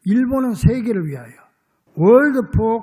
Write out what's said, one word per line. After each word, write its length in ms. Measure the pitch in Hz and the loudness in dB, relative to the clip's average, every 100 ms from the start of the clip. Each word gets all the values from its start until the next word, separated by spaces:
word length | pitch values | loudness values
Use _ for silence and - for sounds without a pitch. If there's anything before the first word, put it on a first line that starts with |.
일본은 500 | 185 233 254 269 254 | -2 -2 0 -2 -4
세계를 540 | 202 - 254 226 196 156 | 0 0 0 -4 -6 -6
위하여. 260 | 135 120 - _ _ _ _ _ - | -10 -16 -20 _ _ _ _ _ 0
"World 520 | 185 247 294 262 - | 4 4 4 -2 -2
for 280 | - 220 226 | -2 -2 -4